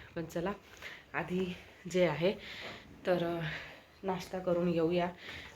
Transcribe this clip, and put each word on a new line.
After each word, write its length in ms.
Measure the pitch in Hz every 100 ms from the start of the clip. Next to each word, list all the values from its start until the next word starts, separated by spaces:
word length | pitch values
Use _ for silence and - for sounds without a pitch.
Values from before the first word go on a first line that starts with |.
| - 170
पण 80 |
चला 280 | 160 170 185 208 - - - - -
आधी 420 | 139 165 180 180 175 - - 170
जे 160 | 180 170
आहे 260 | 147 180 226 - - - - - - 190
तर, 180 | 180
अ, 200 | 170 170 156 - - - - - 190
नाश्ता 320 | 180 - 185
करून 300 | 180 175 175
येऊया 380 | 165 165 175 175 - - - -